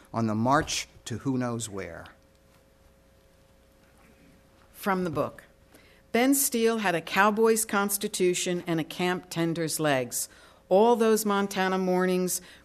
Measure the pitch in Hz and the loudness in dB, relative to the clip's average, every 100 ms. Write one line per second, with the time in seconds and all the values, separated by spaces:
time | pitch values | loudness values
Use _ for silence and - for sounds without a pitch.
0 | - 113 113 107 120 143 156 - - - | -8 -4 -2 0 2 2 0 -6 -8 -16
1 | - 107 139 127 123 117 113 98 87 82 | -12 -8 -4 -4 -4 -6 -8 -10 -12 -14
2 | - - _ _ _ _ _ _ _ _ | -18 -20 _ _ _ _ _ _ _ _
3 | _ _ _ _ _ _ _ _ _ _ | _ _ _ _ _ _ _ _ _ _
4 | - _ - - _ _ - - 208 185 | -20 _ -20 -20 _ _ -20 -8 -2 -2
5 | 180 147 120 - - _ _ - - - | -2 -2 -4 -8 -20 _ _ -20 -20 -20
6 | _ 226 262 277 - 233 226 226 202 170 | _ 0 2 2 0 0 0 2 0 -2
7 | 170 196 208 214 226 220 - 202 202 - | -2 2 2 4 4 2 0 0 0 -2
8 | 208 - 180 180 185 175 175 165 151 - | -6 0 0 0 -2 -4 -2 -4 -4 -4
9 | 180 180 - 170 165 160 156 156 151 131 | -2 -2 -6 -4 -2 -2 -4 -2 0 0
10 | 120 - - - - - _ 185 226 233 | -2 -6 -8 -12 -20 -20 _ 4 6 6
11 | 226 214 214 196 196 196 190 190 185 180 | 4 2 2 0 0 0 0 0 0 2
12 | 185 180 180 - - - | 2 0 -2 -4 -10 -20